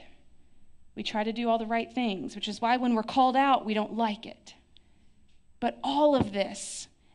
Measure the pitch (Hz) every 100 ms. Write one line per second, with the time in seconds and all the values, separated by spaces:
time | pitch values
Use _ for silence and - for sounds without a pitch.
0 | - - - - - - - - - -
1 | 208 214 214 220 240 226 220 233 - 254
2 | 233 190 - 208 214 196 233 247 247 226
3 | 220 269 254 254 277 247 214 214 214 214
4 | 226 202 - - - - _ - - -
5 | - - - - - - 240 - 262 277
6 | 302 269 208 196 190 208 - - - _
7 | _